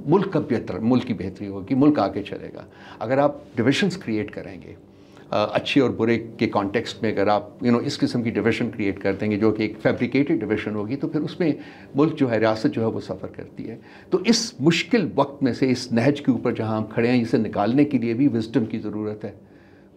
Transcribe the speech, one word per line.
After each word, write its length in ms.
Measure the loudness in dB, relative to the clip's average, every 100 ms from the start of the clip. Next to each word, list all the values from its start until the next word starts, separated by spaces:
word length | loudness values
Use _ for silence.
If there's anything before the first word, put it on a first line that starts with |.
| 2
मुल्क 260 | 2 2
का 60 | -2
बेहतर, 400 | 0 -2 -2 -2
मुल्क 240 | 2 2
की 100 | 0
बेहतरी 340 | -4 -6 -8 -10
होगी, 280 | -10 -2 4
मुल्क 240 | 4 4
आगे 240 | 2 -2
चलेगा। 420 | -8 -10 -12 -14 -18 -20 -20 -10
अगर 180 | -2 2
आप 240 | 2 0 -6 0
डिविजन्स 420 | 2 2 0 -2
क्रिएट 340 | -4 -4 -4
करेंगे, 460 | -8 -12 -14 -16 -20 -20 -20 -20 -20 -4
अ, 200 | -2 0
अच्छे 260 | -2 0 2
और 120 | 2
बुरे 420 | 2 0 0 -2 -4
के 80 | -2
कॉन्टेक्स्ट 560 | 0 0 -2 -4 -4
में 100 | -2
अगर 160 | 0 2
आप, 300 | 2 -2 -2
you 100 | 2
know, 120 | 2
इस 160 | 0 -2
किस्म 260 | 0 0
की 80 | -2
डिवीजन 380 | 0 0 0 -2
क्रिएट 300 | -2 -4 -2
कर 140 | -2
देंगे 240 | -2 0 2
जो 140 | 2
कि 140 | 2 -2
एक 120 | 0
फैब्रिकेटेड 640 | 0 0 0 2 2 0
डिवीजन 360 | 0 -2 -2 -4
होगी, 200 | -4 -4
तो 120 | -4
फिर 140 | -4
उसमें 380 | -4 -2 -2 -2 -8 -20 -4 2
मुल्क 180 | 2
जो 140 | 2 0
है, 120 | 4
रियासत 300 | 2 2 0
जो 120 | 0
है 60 | -2
वो 120 | -2
सफ़र 300 | -6 -10 -10
करती 340 | -12 -14 -14
है। 180 | -12 -14 -18 -20 -4
तो 140 | 0 4
इस 360 | 2 0 0
मुश्किल 500 | 2 2 2 2 2 0
वक्त 280 | -2 0
में 100 | 0
से, 140 | 2 2
इस 240 | 0 0
नहज 280 | 2 2 2
के 120 | 2
ऊपर 220 | 2 0
जहाँ 240 | -2 -2 -2
हम 100 | -2
खड़े 220 | 0 2
हैं, 120 | 2
इसे 160 | 4 2
निकालने 480 | 2 0 2 4 4
के 120 | 2
लिए 160 | 0
भी 140 | 2 2
विजडम 380 | 2 0 0 -2
की 140 | -4
ज़रूरत 400 | -6 -6 -6 -8
है, 160 | -10 -12 -20 -20 -20 -20 -20